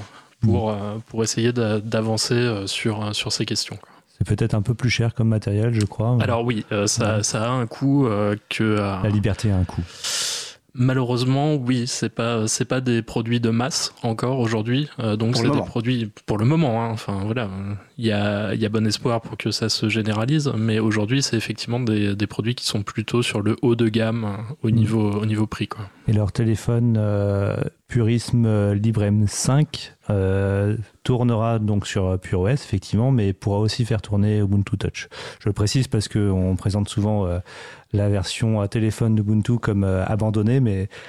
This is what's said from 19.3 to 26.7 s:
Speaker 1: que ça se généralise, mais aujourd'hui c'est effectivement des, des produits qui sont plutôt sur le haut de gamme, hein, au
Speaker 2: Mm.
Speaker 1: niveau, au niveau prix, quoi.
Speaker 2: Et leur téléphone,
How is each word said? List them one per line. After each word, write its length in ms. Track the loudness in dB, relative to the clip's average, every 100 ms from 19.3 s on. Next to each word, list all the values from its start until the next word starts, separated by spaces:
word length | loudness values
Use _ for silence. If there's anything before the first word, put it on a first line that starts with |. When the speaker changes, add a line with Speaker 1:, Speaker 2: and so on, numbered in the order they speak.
| -6
Speaker 1:
que 140 | -4
ça 180 | -2 -2
se 180 | 0 0
généralise, 640 | 0 0 0 0 0 0 0
mais 220 | 0 2
aujourd'hui 420 | 2 0 0 0
c'est 160 | 0 -2
effectivement 420 | -2 -6 -4 -2
des, 340 | 0 2 0
des 140 | 0 -4
produits 280 | -4 -4 -4
qui 100 | -4
sont 180 | -4
plutôt 380 | -4 -6 -2 0
sur 200 | 0 0
le 140 | 0 0
haut 140 | 2 2
de 120 | 2
gamme, 380 | 2 0 -2 -4
hein, 200 | -6 -10 -4
au 60 | 0
Speaker 2:
Mm. 20 |
Speaker 1:
niveau, 400 | 2 4 2 0
au 140 | 0 0
niveau 220 | 0 -2
prix, 220 | -4 -8
quoi. 200 | -8 -14 -8 -2
Speaker 2:
Et 40 |
leur 200 | 0 0
téléphone, 640 | 0 0 0 0